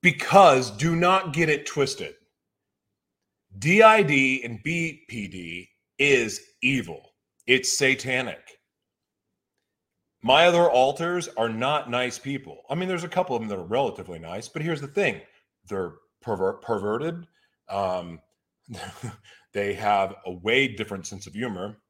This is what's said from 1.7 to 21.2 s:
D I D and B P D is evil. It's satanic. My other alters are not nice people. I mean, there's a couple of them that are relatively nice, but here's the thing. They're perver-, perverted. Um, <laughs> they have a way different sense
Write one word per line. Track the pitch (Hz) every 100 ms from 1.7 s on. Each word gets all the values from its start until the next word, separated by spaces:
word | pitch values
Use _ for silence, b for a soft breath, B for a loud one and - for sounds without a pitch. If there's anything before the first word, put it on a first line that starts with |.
| - 135 - 78 - _ _ _ _ _ _ _ _ _ _ _ _ _ 98
D | 139 196
I | 220 220
D | 165 143 135 131
and | 120 110
B | 151 170 165 - _
P | 117 101
D | 92 85 87 90 _ _ _
is | 143 131 113 - - _
evil. | 123 135 101 76 _ _ _ _ -
It's | 131 127 -
satanic. | 135 135 131 127 123 80 - _ _ _ _ _ _ _ _ _ _ _ _ _ _ _ _ _
My | 113 139 175
other | 175 170
alters | 127 131 143 170 175 170 -
are | 113
not | 110 131 147 120
nice | 120 127 -
people. | 135 139 - 71 -
I |
mean, | 156 185
there's | 180
a | 170
couple | 175 185 120
of |
them | 110
that | 98
are |
relatively | 85 117 131 - 90 85
nice, | 82 107 -
but | -
here's | 156 156
the | 139
thing. | 196 185 95 - b b _ _
They're | 98 90 78 _ _
perver-, | - 101 95 -
perverted. | - 107 101 110 156 170 170 _ _ _ _
Um, | 98 98 90 87 82 _ _ _ _ _
<laughs> | 110 92 - 120 - _ - _
they | 104 101
have | 98 104 101 98 - 92
a |
way | 90 92 123 135
different | 107 107 98 85
sense | 95